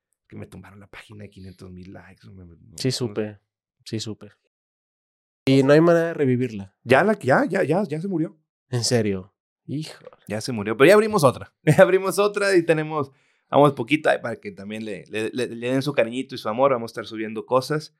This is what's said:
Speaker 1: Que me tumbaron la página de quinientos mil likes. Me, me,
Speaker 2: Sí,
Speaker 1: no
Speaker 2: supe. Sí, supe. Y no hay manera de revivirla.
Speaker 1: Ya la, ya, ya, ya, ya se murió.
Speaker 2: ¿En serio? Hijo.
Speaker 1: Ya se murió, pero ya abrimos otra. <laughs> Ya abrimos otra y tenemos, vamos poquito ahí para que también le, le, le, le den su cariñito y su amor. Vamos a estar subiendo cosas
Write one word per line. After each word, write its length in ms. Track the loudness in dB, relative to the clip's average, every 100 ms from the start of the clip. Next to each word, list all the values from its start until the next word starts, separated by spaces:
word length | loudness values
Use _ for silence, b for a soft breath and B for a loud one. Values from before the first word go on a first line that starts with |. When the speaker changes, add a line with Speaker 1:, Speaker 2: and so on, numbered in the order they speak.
| _ _ _
Speaker 1:
Que 80 | -20
me 100 | -18
tumbaron 340 | -20 -20 -20
la 60 | -20
página 380 | -20 -20 -20
de 60 | -20
quinientos 400 | -20 -20 -20 -20
mil 220 | -18 -18
likes. 340 | -20 -20 -20 -20
Me, 200 | -20 -20
me, 100 | -20 -20 -8
Speaker 2:
Sí, 120 | -6
Speaker 1:
no 40 |
Speaker 2:
supe. 460 | -4 -6 -6 -8 -10 _ _ _ _
Sí, 160 | -10 -10
supe. 300 | -10 -14 -18 _ _ _ _ _ _ _ _ _ _ _
Y 180 | 2 4
no 120 | 6
hay 60 | 6
manera 240 | 6 2 0
de 60 |
revivirla. 600 | -2 0 0 -2 -8 -14 _
Speaker 1:
Ya 200 | 2 2
la, 140 | 2 0
ya, 260 | 2 2 2
ya, 160 | -2
ya, 200 | -2 -2
ya 160 | -4 -6
se 80 | -6
murió. 300 | -4 -6 _ _ _ -8
Speaker 2:
¿En 120 | -4
serio? 520 | 0 0 0 -4 -8 _ _ _ -12
Hijo. 400 | -10 -10 -16 -20 _ -10
Speaker 1:
Ya 140 | -8
se 120 | -6
murió, 220 | -6 -2 4
pero 100 | 6
ya 60 |
abrimos 280 | 6 4 2
otra. 320 | 2 2 -4 _
<laughs> 40 |
Ya 200 | 4 6
abrimos 360 | 6 6 2 0
otra 380 | 0 0 2 2
y 60 |
tenemos, 480 | 2 0 -2 -6 -6 _ _ _ 0
vamos 240 | 4 4
poquito 340 | 2 -2 0 0
ahí 100 | 0
para 140 | -4 -10
que 160 | -14
también 340 | -16 -12 -10 -10
le, 180 | -12 -10
le, 180 | -6 -6
le, 160 | -4 -6
le 240 | -6 -4
den 120 | -4
su 100 | -2
cariñito 420 | 0 -2 -4 -10
y 40 | -10
su 100 | -6
amor. 220 | 0 0
Vamos 180 | 0 -6
a 20 |
estar 140 | -12 -12
subiendo 380 | -10 -10 -10
cosas 500 | 0 0 0 -6 -8